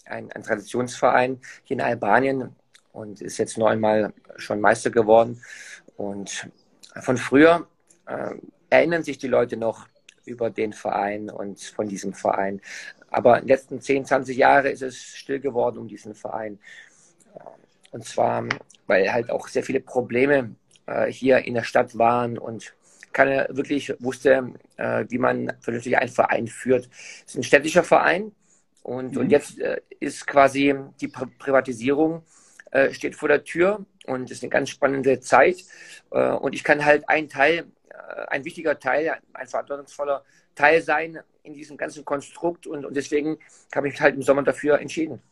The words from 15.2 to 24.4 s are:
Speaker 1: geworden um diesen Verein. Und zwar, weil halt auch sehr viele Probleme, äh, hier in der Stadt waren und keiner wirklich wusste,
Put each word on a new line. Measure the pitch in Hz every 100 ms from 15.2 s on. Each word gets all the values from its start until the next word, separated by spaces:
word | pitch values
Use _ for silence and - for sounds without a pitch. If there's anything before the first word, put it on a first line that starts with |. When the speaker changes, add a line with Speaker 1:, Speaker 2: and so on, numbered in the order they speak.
| - 135
Speaker 1:
geworden | 135 120 123 113
um | 113
diesen | 101 110
Verein. | 104 107 110 107 101 - - - _ _ _ 220 - - - _ _ _
Und | 120 120
zwar, | - 117 117 117 - - _ -
weil | 98 98
halt | 120 120
auch | - -
sehr | 127
viele | 117 131
Probleme, | - 127 113 120 139 139 113 - _ _ -
äh, | 120 113
hier | 123 127 127
in | - 120
der |
Stadt | 117 123 123 113
waren | 117 120 120 117
und | 123 110 - _ _ _ -
keiner | - 135 135 -
wirklich | 131 - 143 - -
wusste, | 123 127 135 131